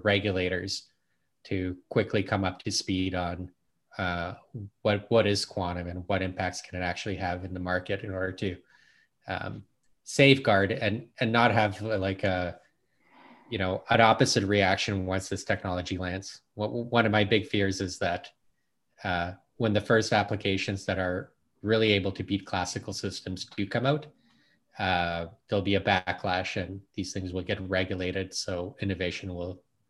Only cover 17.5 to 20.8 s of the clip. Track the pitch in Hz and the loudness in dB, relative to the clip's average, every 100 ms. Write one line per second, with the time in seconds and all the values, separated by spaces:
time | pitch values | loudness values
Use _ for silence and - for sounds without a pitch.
17.5 | 107 98 92 95 - 92 85 - _ _ | 0 0 0 -4 -2 -2 -2 -6 _ _
18.5 | _ _ _ _ _ 101 87 85 92 _ | _ _ _ _ _ -4 -2 -2 -6 _
19.5 | _ 113 104 - 117 107 107 101 104 101 | _ 0 2 4 4 4 2 2 -2 -2
20.5 | 98 - 95 | -2 -2 -4